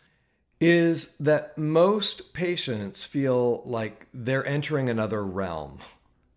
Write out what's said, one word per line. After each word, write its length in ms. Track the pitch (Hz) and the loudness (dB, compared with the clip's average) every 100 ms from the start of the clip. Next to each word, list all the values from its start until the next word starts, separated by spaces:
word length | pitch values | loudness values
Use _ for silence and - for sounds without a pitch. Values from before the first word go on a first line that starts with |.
| _ _ _ _ _ - | _ _ _ _ _ 0
is 560 | 165 170 170 160 - - | 4 6 4 0 -4 -4
that 400 | 147 151 - - | 2 2 0 -6
most 760 | 151 160 185 214 - - - | 0 4 4 4 0 -4 -10
patients 680 | - 180 175 - 110 101 98 | -6 -4 -2 -4 -6 -6 -10
feel 580 | - 143 135 123 120 117 | -8 -2 0 2 2 0
like 420 | - 117 110 - - | -2 -4 -6 -8 -18
they're 340 | 131 117 135 135 | -8 -2 0 0
entering 420 | 143 143 147 127 | -2 0 0 0
another 360 | 113 107 107 | 0 0 -2
realm. 540 | 98 92 95 80 71 67 - - _ _ _ | -4 -4 -4 -4 -8 -12 -20 -20 _ _ _